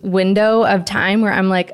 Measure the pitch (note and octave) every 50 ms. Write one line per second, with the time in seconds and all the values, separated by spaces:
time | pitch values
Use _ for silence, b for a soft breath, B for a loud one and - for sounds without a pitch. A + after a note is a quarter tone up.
0 | - F#3+ F3+ F#3+ F#3 F#3+ G3 G#3 G#3+ G#3+ A3+ A3+ A3+ - G3+ F#3 E3+ - G3+ -
1 | - F#3 G3+ A3+ A3 G3+ - F#3 F#3+ F#3+ F#3+ F3+ F3 -